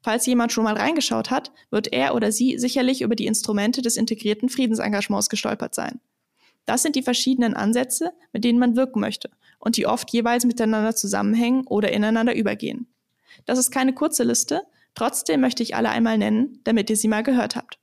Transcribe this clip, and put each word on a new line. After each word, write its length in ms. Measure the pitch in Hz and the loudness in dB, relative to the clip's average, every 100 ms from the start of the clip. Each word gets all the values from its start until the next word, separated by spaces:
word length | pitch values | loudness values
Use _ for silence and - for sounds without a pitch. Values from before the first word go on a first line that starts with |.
Falls 240 | - 226 254 | -2 -2 2
jemand 260 | 247 233 | 2 2
schon 120 | 226 | 0
mal 120 | 220 214 | 0 2
reingeschaut 540 | 226 320 247 226 214 | 0 0 0 -2 -2
hat, 220 | 254 - _ _ | -4 -4 _ _
wird 220 | 214 214 | -4 -2
er 220 | 247 269 | -2 0
oder 180 | 233 220 | 0 0
sie 260 | 214 247 - | 2 0 0
sicherlich 440 | 247 269 254 262 | -2 0 0 0
über 140 | 233 226 | -2 -2
die 100 | 214 | -2
Instrumente 560 | 220 - 208 208 262 | -2 0 0 0 0
des 140 | 247 208 | -2 -2
integrierten 520 | 226 220 208 214 254 | -2 -2 -2 -2 -2
Friedensengagements 800 | - 254 220 208 202 202 202 208 | 0 0 0 0 -2 -2 -2 -2
gestolpert 460 | 208 214 208 - | -2 -4 -4 -6
sein. 260 | - - - _ _ _ _ _ _ | -6 -8 -10 _ _ _ _ _ _
Das 180 | - 254 | -4 -2
sind 140 | 320 285 | 0 -2
die 60 | |
verschiedenen 520 | 254 240 - 254 233 | -2 0 0 2 2
Ansätze, 580 | - 202 240 254 - 330 - _ | 2 0 0 -2 -4 -4 -8 _
mit 120 | 226 | -2
denen 140 | 240 240 | 2 4
man 180 | 247 233 | 4 2
wirken 240 | 262 240 | 0 0
möchte 300 | 202 208 - _ _ _ | -4 -6 -12 _ _ _
und 180 | - 233 | -2 0
die 100 | - | 0
oft 240 | 233 - | 0 0
jeweils 360 | 233 233 240 240 | 0 2 2 2
miteinander 480 | 233 220 220 214 | 2 2 2 0
zusammenhängen 720 | 226 202 196 208 226 240 262 262 | 0 -2 0 2 2 2 2 0
oder 260 | 208 208 | 0 0
ineinander 420 | 208 214 226 226 | 2 2 2 2
übergehen. 520 | - 202 208 - - 240 _ _ _ _ - | 0 -2 -2 -6 -8 -12 _ _ _ _ -14
Das 140 | - 254 | -2 0
ist 120 | 254 | 0
keine 220 | 269 262 | 0 0
kurze 320 | 262 302 311 | 2 -2 0
Liste, 380 | 240 233 - 311 403 _ _ | 0 2 0 -2 -4 _ _
trotzdem 460 | - 226 - - 302 | -4 -4 -2 0 2
möchte 220 | 262 247 | 2 0
ich 120 | 226 | -4
alle 160 | - 226 | 0 0
einmal 260 | - 226 220 | 2 2 2
nennen, 420 | 208 214 285 - | 2 2 0 -4
damit 240 | - 226 202 | 0 0 2
ihr 80 | 214 | 0
sie 120 | 214 | 2
mal 140 | 214 | 0
gehört 340 | 233 254 - - | 2 2 0 -4
habt. 220 | - - | -10 -18